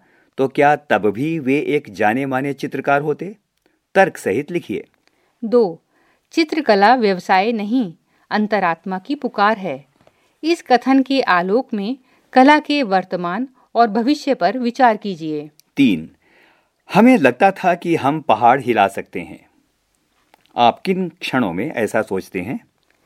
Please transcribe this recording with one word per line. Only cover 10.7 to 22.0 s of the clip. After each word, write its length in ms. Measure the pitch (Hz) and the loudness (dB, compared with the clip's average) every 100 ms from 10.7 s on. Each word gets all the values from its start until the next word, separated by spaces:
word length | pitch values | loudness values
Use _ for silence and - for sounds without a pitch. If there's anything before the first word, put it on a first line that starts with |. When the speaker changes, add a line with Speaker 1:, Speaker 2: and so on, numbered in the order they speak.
| 247 262 269 | 0 4 2
Speaker 2:
के 180 | 262 269 | 2 0
आलोक 540 | - 180 185 220 262 | 0 0 0 -2 -2
में 240 | 214 196 269 _ _ _ | -6 -6 -10 _ _ _
कला 260 | 262 269 302 | 4 6 4
के 240 | 294 294 | 2 -2
वर्तमान 680 | 226 190 185 180 175 196 262 _ _ | 0 -2 -2 -6 -4 -6 -8 _ _
और 120 | - 233 | 0 0
भविष्य 480 | 202 233 294 - | 0 -2 -2 -2
पर 240 | 254 180 254 | 0 -2 -2
विचार 380 | 240 233 247 - | -4 2 2 2
कीजिए। 540 | 208 170 160 151 151 _ _ - | -4 -8 -8 -8 -10 _ _ 0
Speaker 1:
तीन, 340 | 135 82 78 _ _ _ _ _ _ _ - | 2 0 -6 _ _ _ _ _ _ _ -2
हमें 240 | 180 233 247 | 4 6 6
लगता 320 | 131 120 196 | 4 4 2
था 240 | 190 185 | 2 -2
कि 220 | 180 170 156 | -2 -2 -2
हम 240 | 131 156 | 0 -2
पहाड़ 400 | 143 107 120 135 | 0 2 4 4
हिला 280 | 120 110 98 | 2 2 0
सकते 320 | - - 92 | -2 -12 -12
हैं। 300 | 82 - _ _ _ _ _ _ _ _ _ _ _ - | -14 -18 _ _ _ _ _ _ _ _ _ _ _ 2
आप 240 | 120 - | 2 2
किन 280 | - 185 180 | -4 -4 -6
क्षणों 440 | - - 131 104 | -10 -4 -2 -2
में 200 | 85 135 | -4 -6
ऐसा 300 | - 101 113 | -4 -2 -2